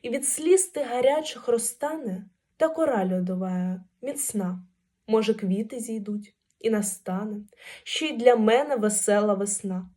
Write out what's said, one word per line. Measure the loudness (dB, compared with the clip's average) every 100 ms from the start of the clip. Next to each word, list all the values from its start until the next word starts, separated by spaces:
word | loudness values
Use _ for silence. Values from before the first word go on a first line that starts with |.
І | -4
від | -4
сліз | -4 -2 4 4
тих | 4 -4 -2
гарячих | 2 4 2 -2 -8 0
розтане | 0 0 -4 -6 -4 -6 -8 -12 _ _ _
та | 0
кора | 2 2 2 0
льодова | 0 -2 -2 -2 -2 -2 -6 -10 _
міцна. | -10 -6 -4 -2 -4 -6 -12 _ _ _ 0
Може, | 2 2
квіти | 0 0 -2 -4 -8
зійдуть | -8 -8 -6 -8 -10 _ _ _
і | -2
настане | 0 -2 -6 -6 -6 -6 -10 -14 _ -20 -18
ще | -8 -4
й | -4 4
для | 6
мене | 8 6 4 2
весела | 0 0 0 2 2 4
весна. | 0 -2 -4 -4 -6 -8